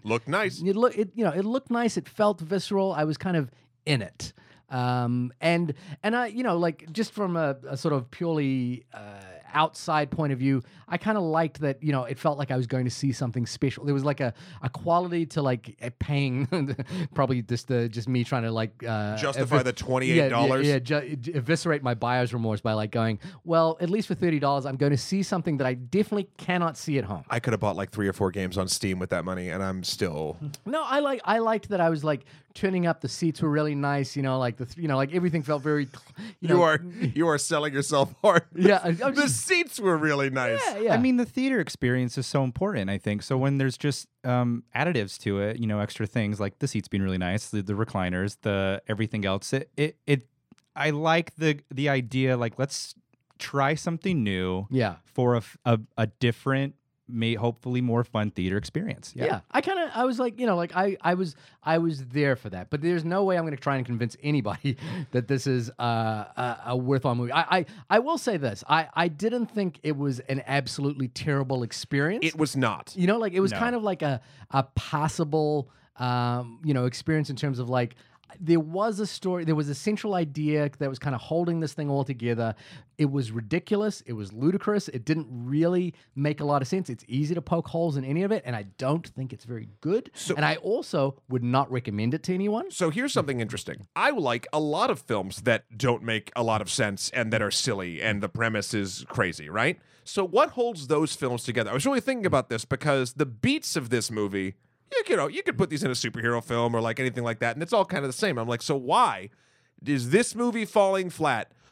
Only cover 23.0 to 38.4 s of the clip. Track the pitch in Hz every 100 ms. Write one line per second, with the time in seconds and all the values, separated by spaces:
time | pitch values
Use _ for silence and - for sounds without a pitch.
23 | 113 104 185 190 165 165 165 165 175 208
24 | - 180 175 151 139 143 135 135 143 139
25 | - 190 190 185 165 143 131 127 120 196
26 | 208 208 190 - - 180 165 147 - 139
27 | 98 92 - 120 123 107 104 90 98 -
28 | 98 - 95 90 92 95 92 - 101 92
29 | 85 90 85 90 90 90 95 92 87 -
30 | 95 76 78 80 147 143 - - 226 269
31 | 285 262 185 226 226 220 - 196 165 160
32 | 156 143 - - _ - 196 185 170 160
33 | 135 - 165 151 160 147 151 143 143 143
34 | 131 143 135 131 123 - 127 - 165 135
35 | 139 175 175 160 139 147 147 147 135 -
36 | - - 220 - 165 175 165 156 175 185
37 | 156 139 165 147 - 160 151 135 143 147
38 | 135 - 220 170